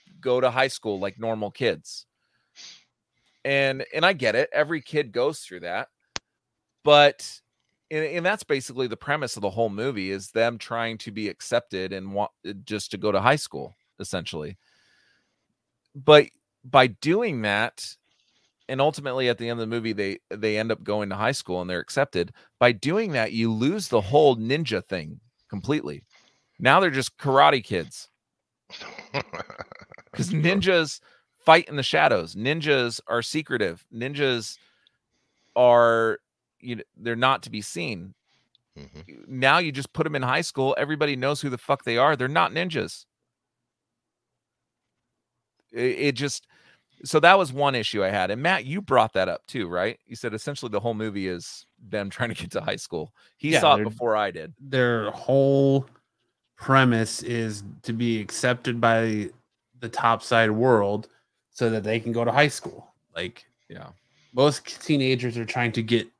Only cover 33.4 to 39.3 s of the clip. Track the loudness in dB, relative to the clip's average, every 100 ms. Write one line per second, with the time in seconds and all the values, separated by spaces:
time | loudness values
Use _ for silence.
33.4 | -4 -2 -2 -4 _ -10 -8 -2 0 0
34.4 | -4 -14 _ _ _ _ _ _ _ _
35.4 | _ 4 8 8 8 4 2 -2 _ _
36.4 | _ _ -12 -12 -12 _ -6 0 2 0
37.4 | -4 -12 -10 -8 -8 -8 -12 -20 _ _
38.4 | _ _ _ -20 -20 -20 -20 -20 -12